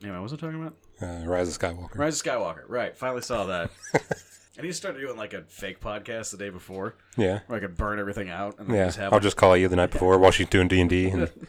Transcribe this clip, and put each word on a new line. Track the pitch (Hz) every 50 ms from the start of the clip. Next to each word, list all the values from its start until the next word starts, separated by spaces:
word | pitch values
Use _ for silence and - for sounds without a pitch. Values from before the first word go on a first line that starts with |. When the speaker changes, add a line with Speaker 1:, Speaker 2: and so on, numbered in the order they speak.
Speaker 1:
Anyway, | - 104 95 90
what | 92
was | 113 147
I | 151
talking | 165 160 160 160
about? | 160 160 156 _ _ - _ -
Speaker 2:
Uh, | - 90 85 85 82 85
Rise | 90 90 90 87 82
of | -
Skywalker. | - 87 85 87 87 - -
Speaker 1:
Rise | 113 143 156 151 -
of | -
Skywalker. | 165 131 117 98 85 80 80 - -
Right. | 110 120 110 90 - -
Finally | 127 131 127 123
saw | 117 - 123 110 98
that. | 92 92 87 85 101 - - - - -
Speaker 2:
<laughs> | 151 - - - - - _ - - _ _ _ -
Speaker 1:
And | 135
he | 180
started | 175 - - 196 151 135
doing, | 135 127 117 110
like, | 107 101 107
a | 92 82 _
fake | - - 101 95 95 -
podcast | - 113 104 107 98 120 117 113 107 -
the | - 92
day | 101 101
before. | 90 90 - - 95 95 95 113 - _ _ _ - 123
Speaker 2:
Yeah. | 107 92 95 101 - -
Speaker 1:
Where | 120 107
I |
could | 95 95 87
burn | - 110 104 104 104
everything | 101 101 101 110 101 92
out | 85 92 101 104 101 -
and | 104 95
then | 117 101
Speaker 2:
Yeah. | 95
Speaker 1:
just | 90 87 107
have, | 101 98
Speaker 2:
I'll | 107 104
Speaker 1:
like, | 98
Speaker 2:
just | 101 -
call | - - 95 92 90
you | 92 92
the | 90
night | 87 87 87
before | - - 90 90 92 92
while | 92 92
she's | 87 - - -
doing | - 98 92 87
D | 95 90
and | 87 85
D, | 90 92 92 92
and | 95 90 85 82 - - -